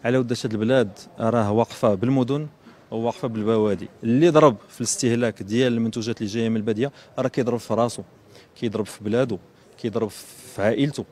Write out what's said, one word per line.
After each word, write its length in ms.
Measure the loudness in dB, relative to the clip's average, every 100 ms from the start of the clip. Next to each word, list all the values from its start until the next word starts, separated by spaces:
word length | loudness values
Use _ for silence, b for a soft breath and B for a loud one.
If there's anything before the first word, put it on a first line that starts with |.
على 140 | 0 0
ود 140 | 0
هاد 200 | -4 -4
البلاد 460 | -2 2 2 2 -4 -20 -4
راه 340 | 0 2 2
واقفه 420 | 0 0 0 0
بالمدن 520 | 2 0 0 0 -2 -6 -14 B B B
وواقفه 380 | -4 -4 -4 -6
بالبوادي. 600 | -2 0 2 2 0 -6 -6
اللي 260 | 0 4 6
ضرب 280 | 8 6 4 -10
في 120 | -6
الاستهلاك 640 | -4 0 0 2 0 -4
ديال 300 | -2 2 2
المنتوجات 460 | 2 -2 -2 -6 -4
اللي 140 | -4
جايه 160 | -2 -2
من 80 | -2
الباديه 360 | -2 -2 -2 B B -4
راه 100 | -4
كيضرب 300 | -2 -2 -2
في 160 | -2
راسو، 280 | 0 0 -4 -16 -20 B B B -8
كيضرب 300 | -6 -4 -6
في 180 | -6
بلادو، 340 | -2 0 0 -4 -10 b b -8
كيضرب 300 | -6 -2 -4
في 540 | -6 -20 -20 -16 -2
عائلته. 420 | 0 0 -2 -4 -12